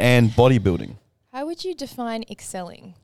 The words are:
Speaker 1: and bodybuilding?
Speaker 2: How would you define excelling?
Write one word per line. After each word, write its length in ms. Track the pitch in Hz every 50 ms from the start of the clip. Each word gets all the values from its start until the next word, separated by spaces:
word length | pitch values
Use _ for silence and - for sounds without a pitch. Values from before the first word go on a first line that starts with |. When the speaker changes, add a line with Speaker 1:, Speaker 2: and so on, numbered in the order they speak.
Speaker 1:
and 300 | 117 123 123 123 117 110
bodybuilding? 680 | 110 120 120 131 131 113 98 98 85 - 52 - - - _ _ _ _ _ _
Speaker 2:
How 140 | - 262 294
would 180 | 320 339 - -
you 100 | 370 339
define 480 | 269 277 233 - 254 240 233 226 226 220 -
excelling? 680 | - - - - - 185 180 - - - - 190 180 _